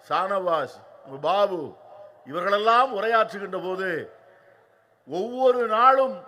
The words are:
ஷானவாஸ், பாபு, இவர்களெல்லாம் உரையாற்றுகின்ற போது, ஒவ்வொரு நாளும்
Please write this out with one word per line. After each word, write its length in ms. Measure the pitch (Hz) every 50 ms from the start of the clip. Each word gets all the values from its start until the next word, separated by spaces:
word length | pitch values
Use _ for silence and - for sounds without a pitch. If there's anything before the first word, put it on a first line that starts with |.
| _ -
ஷானவாஸ், 680 | 147 156 180 190 202 190 190 175 165 156 139 120 - - - - - - - - 135 139 143
பாபு, 340 | 156 180 202 202 202 185 175 147 117 92 - - - - - - - - _ _ 127 135
இவர்களெல்லாம் 600 | 170 180 190 202 208 208 226 226 240 254 269 240 196
உரையாற்றுகின்ற 640 | 196 220 233 226 220 - - 202 196 190 185 185 170
போது, 240 | 185 185 185 190 185 170 147 113 - - - _ - - _ _ _ _ _ _ _ _ _ _ _ _ _ _ -
ஒவ்வொரு 560 | 139 175 196 233 247 254 262 262 247 247 240 220 214
நாளும் 400 | 220 240 262 269 269 269 262 - 269 269